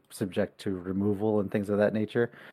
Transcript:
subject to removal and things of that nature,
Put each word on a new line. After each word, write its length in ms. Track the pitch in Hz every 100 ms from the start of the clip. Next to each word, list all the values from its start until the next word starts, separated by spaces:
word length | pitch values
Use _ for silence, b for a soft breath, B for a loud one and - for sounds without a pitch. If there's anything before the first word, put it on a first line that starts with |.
| _
subject 480 | - 98 104 95 -
to 160 | 104 92
removal 640 | 90 95 101 98 107 107
and 100 | 95
things 200 | 113 98
of 80 | 101
that 160 | 104
nature, 360 | 107 107 120 117 B B